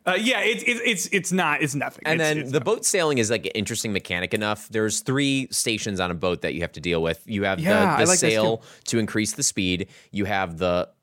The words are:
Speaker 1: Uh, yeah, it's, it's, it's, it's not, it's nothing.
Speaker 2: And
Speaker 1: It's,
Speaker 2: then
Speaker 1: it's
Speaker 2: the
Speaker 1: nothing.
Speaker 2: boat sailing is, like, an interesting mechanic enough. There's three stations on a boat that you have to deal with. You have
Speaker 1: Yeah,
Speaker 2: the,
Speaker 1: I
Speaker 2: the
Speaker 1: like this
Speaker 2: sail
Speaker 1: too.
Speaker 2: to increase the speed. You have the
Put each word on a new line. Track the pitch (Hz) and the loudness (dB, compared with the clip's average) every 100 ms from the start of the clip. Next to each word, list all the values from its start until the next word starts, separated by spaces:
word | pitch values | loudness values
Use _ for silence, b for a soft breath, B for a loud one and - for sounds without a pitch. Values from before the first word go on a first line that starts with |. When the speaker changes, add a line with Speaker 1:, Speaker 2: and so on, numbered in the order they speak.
Speaker 1:
Uh, | - 185 | -2 0
yeah, | 226 233 | 2 2
it's, | 196 226 247 | 0 0 0
it's, | 233 | 0
it's, | 233 196 - | 0 -2 0
it's | 202 - | -2 0
not, | 185 165 147 | 0 2 2
it's | 147 | 0
nothing. | 139 123 - | -2 -6 -4
Speaker 2:
And | - 165 | -2 2
Speaker 1:
It's, | 156 | 2
Speaker 2:
then | 156 | 0
Speaker 1:
it's | 123 | 0
Speaker 2:
the | 139 | 0
Speaker 1:
nothing. | 127 | 0
Speaker 2:
boat | 214 | 0
sailing | - 196 160 135 | 0 2 2 2
is, | 107 | 2
like, | 113 87 | 0 -2
an | |
interesting | 107 101 113 113 | -4 -4 -4 -4
mechanic | 98 - 90 92 | -4 -4 -4 -2
enough. | 107 107 107 - | -2 -2 -4 -4
There's | 113 107 104 | -2 0 -2
three | - 131 139 135 127 | -2 0 2 0 -2
stations | - 127 107 110 95 | -2 -2 -2 -2 -2
on | 90 | -2
a | |
boat | 87 92 87 | 0 -2 0
that | 85 | -2
you | 69 | -4
have | 85 | -6
to | - | -4
deal | 85 82 | -2 0
with. | 82 82 | 0 -2
You | - 104 | -6 -2
have | 98 95 | -2 0
Speaker 1:
Yeah, | 165 | 2
Speaker 2:
the, | 208 | 2
Speaker 1:
I | 202 147 | 4 4
Speaker 2:
the | - | 4
Speaker 1:
like | 185 | 4
this | |
Speaker 2:
sail | 123 110 110 113 | 2 2 2 0
Speaker 1:
too. | B B | B B
Speaker 2:
to | - 117 | -4 -2
increase | 107 110 107 | 0 0 -2
the | - | -2
speed. | 139 - 92 90 98 B B | -2 0 0 0 -4 B B
You | 98 98 | -4 0
have | 98 92 82 | 0 -2 -2
the | 90 87 92 _ | 0 0 -2 _